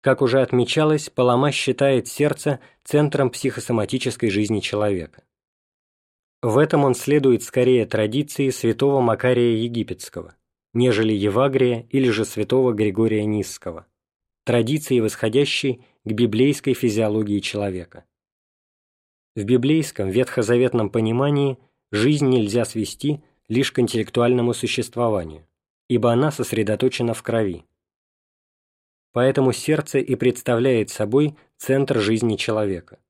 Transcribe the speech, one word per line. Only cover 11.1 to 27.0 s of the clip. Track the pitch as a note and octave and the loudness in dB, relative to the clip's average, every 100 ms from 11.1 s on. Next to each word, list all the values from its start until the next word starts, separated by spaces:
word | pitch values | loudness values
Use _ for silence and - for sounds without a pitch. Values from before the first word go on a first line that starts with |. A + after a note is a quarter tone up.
Евагрия | G#2 G2+ G2+ C#3 C3+ B2 A#2 A2 | 2 2 2 2 2 2 0 -2
или | C3+ B2+ | 0 2
же | G#2+ G#2 | 0 -2
святого | - G#2 B2+ B2+ | -4 0 2 2
Григория | G#2+ G#2+ G2 A2+ G#2+ | 2 0 2 0 0
Нисского, | G#2+ G#2+ F#2+ - F2+ D#2+ _ _ _ _ _ _ | 0 -2 -4 -10 -14 -14 _ _ _ _ _ _
традиции, | - A#2+ A2+ D3+ D#3 B2+ | 0 0 2 -2 0 2
восходящей | A2 - A2+ B2 C#3+ - C#3 A#2 _ _ | 2 -2 0 2 0 -2 -4 -4 _ _
к | - | -8
библейской | G#2+ A#2+ G#2+ C#3 C#3+ C#3 | 0 0 4 2 2 -2
физиологии | A#2+ A#2+ G#2 A2 G#2+ G#2 G2+ | 0 0 0 0 0 -2 -2
человека. | - G#2 G2+ F#2 E2+ E2 _ _ _ _ _ _ _ _ _ _ _ _ _ - | -4 -4 -4 -6 -12 -20 _ _ _ _ _ _ _ _ _ _ _ _ _ -10
В | |
библейском | G2+ B2 C3 D#3+ C#3+ - F#2+ | 0 2 4 0 -2 -6 -2
ветхозаветном | G#2 B2+ - A2 A#2+ B2+ A#2+ G#2 | 0 0 -2 0 2 2 0 -2
понимании | A#2 A2 A#2 C#3+ C#3+ C#3 B2+ _ _ _ | 0 0 0 0 0 0 -4 _ _ _
жизнь | G#2 B2+ D3+ C#3 | 0 0 2 2
нельзя | B2+ G#2+ A#2 | 2 2 -2
свести | A2+ A2 G2+ - C#3+ D3+ _ _ _ | -2 -4 -6 -6 -6 -6 _ _ _
лишь | A2+ C3+ | -2 0
к | - | 0
интеллектуальному | A#2+ A#2 G#2 - A#2+ B2 A#2+ | 0 0 -2 0 2 2 0
существованию, | A2+ A#2+ - A2 A#2 A#2 G#2 E2 D#2 _ _ _ _ _ | -2 -4 -4 -6 -4 -2 -2 -6 -16 _ _ _ _ _
ибо | A#2+ A#2 | 2 2
она | A#2+ D3+ | 2 0
сосредоточена | C#3+ B2 A2+ G#2 G#2+ B2+ - | -2 -4 -2 -2 0 0 0